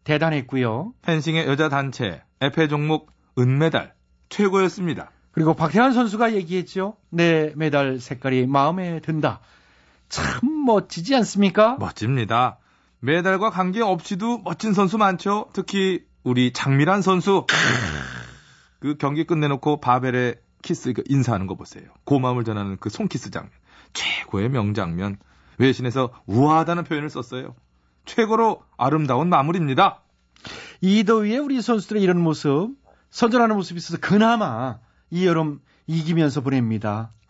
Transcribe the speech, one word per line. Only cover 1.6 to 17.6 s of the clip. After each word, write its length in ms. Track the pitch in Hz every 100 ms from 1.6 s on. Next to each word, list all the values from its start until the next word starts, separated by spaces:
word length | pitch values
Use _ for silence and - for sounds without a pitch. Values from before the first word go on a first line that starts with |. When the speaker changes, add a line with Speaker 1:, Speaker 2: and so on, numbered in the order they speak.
| 156
Speaker 2:
단체 520 | 139 135 120 110 80 - _
에페 280 | 135 151 156
종목 420 | 147 151 156 - _ _ -
은메달 560 | 123 135 160 135 76 _ _ _ _
최고였습니다. 840 | - 202 190 185 202 175 101 - _ _
Speaker 1:
그리고 220 | - 160
박태환 380 | 160 160 180 262
선수가 400 | 240 233 208 233
얘기했죠. 600 | 208 165 185 180 190 196 - _
내 420 | 170 170 160 151 147
메달 420 | 156 147 135 131
색깔이 480 | 123 123 135 127 127
마음에 540 | 139 143 185 180 160
든다. 400 | 160 160 143 98 _ _ _ _ _ _ _
참 580 | - 69 90 254 311 269
멋지지 480 | 208 - 175 180 262
않습니까? 600 | 202 196 202 190 220 262
Speaker 2:
멋집니다. 800 | - - 113 135 104 117 123 - _ _ _ _
메달과 480 | 120 170 185 190 214
관계없이도 880 | 175 185 196 220 175 - 185 226 233
멋진 340 | 180 170 220
선수 240 | 196 190 220
많죠. 520 | 202 185 196 208 -
특히 500 | - - 196 190 180 - _
우리 300 | 127 123 123
장미란 480 | 123 139 139 156 202
선수. 440 | 185 185 202 190 127 -